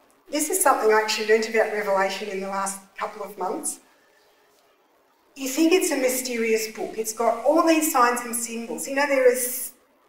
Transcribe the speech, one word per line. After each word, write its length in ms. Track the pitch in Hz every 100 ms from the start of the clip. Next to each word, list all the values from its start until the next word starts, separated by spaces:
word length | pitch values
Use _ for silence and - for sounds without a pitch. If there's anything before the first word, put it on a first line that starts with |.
| _ _ _
this 200 | 294 302
is 140 | 381
something 300 | 277 - 220
I 80 | 214
actually 260 | 214 - 214
learnt 220 | 226 220
about 240 | 220 -
Revelation 560 | 208 202 190 196 190 208
in 120 | 190
the 80 | 196
last 300 | 196 190 - - -
couple 280 | 214 -
of 120 | - -
months. 440 | 185 285 - - _ _ _ _ _ _ _ _ _ _ _ _ _ _ _
You 140 | - 269
think 240 | - 330
it's 180 | 370 -
a 60 | 277
mysterious 720 | 254 - 240 233 226 220 -
book. 280 | - - 220
It's 160 | 220
got 300 | - 233 -
all 220 | 269 320 330
these 240 | 320 -
signs 300 | 262 240 240
and 160 | 240 220
symbols. 500 | - 233 226 - 277
You 80 |
know, 140 | 277 285
there 180 | 269 254
is 420 | 240 - - - - _ _